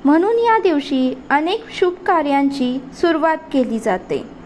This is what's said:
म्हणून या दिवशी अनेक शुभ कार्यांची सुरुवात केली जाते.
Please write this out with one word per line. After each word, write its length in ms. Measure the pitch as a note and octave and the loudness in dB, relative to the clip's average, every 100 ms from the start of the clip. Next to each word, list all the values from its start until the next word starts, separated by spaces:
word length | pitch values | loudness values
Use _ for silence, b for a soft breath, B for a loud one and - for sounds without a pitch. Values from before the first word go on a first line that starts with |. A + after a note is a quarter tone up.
म्हणून 340 | C#4 D#4 G4 A#4 | 4 4 4 2
या 200 | A#4 A4 | 2 2
दिवशी 560 | G4 D4 C#4 C4 C4 B3+ - | 2 0 -2 0 0 -4 -2
अनेक 340 | C#4 D#4+ A4 - | -2 0 -4 -6
शुभ 220 | - F4+ F4+ - | -2 0 0 0
कार्यांची 760 | E4+ C#4+ C#4 C#4 C#4 B3 B3+ - - | 0 2 2 0 0 -2 -4 -8 0
सुरुवात 380 | E4+ D#4+ D#4+ D#4+ - | 0 2 0 0 -2
केली 260 | C4+ B3+ A3 | -2 0 -2
जाते. 640 | G#3+ F#3 - C#3 - - | -2 -4 -4 -6 -6 -18